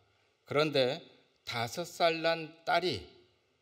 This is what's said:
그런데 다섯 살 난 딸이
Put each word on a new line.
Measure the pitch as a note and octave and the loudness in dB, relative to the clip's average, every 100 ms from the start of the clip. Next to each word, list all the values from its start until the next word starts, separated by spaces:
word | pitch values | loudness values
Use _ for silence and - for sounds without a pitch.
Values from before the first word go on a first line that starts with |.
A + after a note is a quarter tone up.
| _ _ _ _ - | _ _ _ _ -4
그런데 | C3+ D3+ C#3 B2+ D#3+ - - _ _ | 0 2 2 2 -2 -10 -20 _ _
다섯 | - A#2 A#2 - | -10 -6 -6 -6
살 | E3+ - E3+ E3 | -10 2 2 4
난 | E3 E3 D#3 - | 0 0 -4 -10
딸이 | - E3+ F3 A2 - - _ _ _ _ | 0 2 2 -2 -8 -20 _ _ _ _